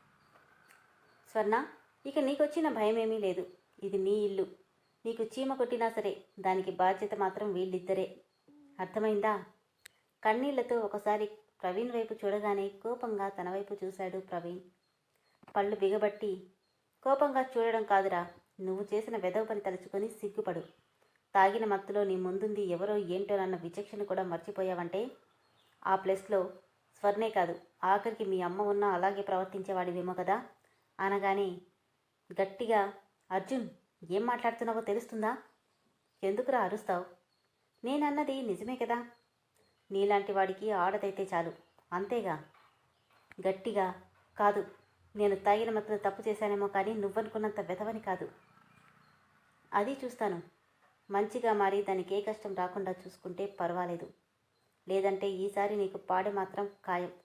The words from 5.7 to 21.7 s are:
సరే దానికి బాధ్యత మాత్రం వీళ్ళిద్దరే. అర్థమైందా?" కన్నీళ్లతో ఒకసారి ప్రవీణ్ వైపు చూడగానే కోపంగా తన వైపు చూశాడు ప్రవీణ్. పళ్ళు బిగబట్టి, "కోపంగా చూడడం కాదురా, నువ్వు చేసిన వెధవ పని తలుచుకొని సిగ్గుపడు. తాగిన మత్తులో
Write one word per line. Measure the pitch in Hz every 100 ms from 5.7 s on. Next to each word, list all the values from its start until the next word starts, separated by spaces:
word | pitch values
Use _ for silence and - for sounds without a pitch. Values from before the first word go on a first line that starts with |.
| 240 226
సరే | 226 202 - - -
దానికి | 185 185 190
బాధ్యత | 180 185 190 208 202
మాత్రం | 190 - 208
వీళ్ళిద్దరే. | 180 190 185 180 190 190 - _ _ _ - - -
అర్థమైందా?" | 185 220 214 208 214 202 175 - _ _ - _ _ _
కన్నీళ్లతో | 214 226 277 262 240 233
ఒకసారి | 208 214 214 208 208 - _ _
ప్రవీణ్ | 185 185 247
వైపు | 233 220
చూడగానే | 220 202 208 208 196 196
కోపంగా | - 226 240 233 208 196
తన | 196 180
వైపు | 190 202 202
చూశాడు | 190 190 185 190
ప్రవీణ్. | 190 175 170 180 185 _ _ _ _ _ _ _ - 202
పళ్ళు | 202 202
బిగబట్టి, | 196 208 208 202 208 185 - _ _ _ _ _
"కోపంగా | 262 277 285 262
చూడడం | 262 240 226 226
కాదురా, | 208 196 190 180 175 - _ -
నువ్వు | 185 190 202
చేసిన | 208 220 226
వెధవ | 185 196 220
పని | 208
తలుచుకొని | 196 180 - 196 214
సిగ్గుపడు. | - 202 202 208 170 - _ _ _ _ _ _ 196
తాగిన | 196 220
మత్తులో | 220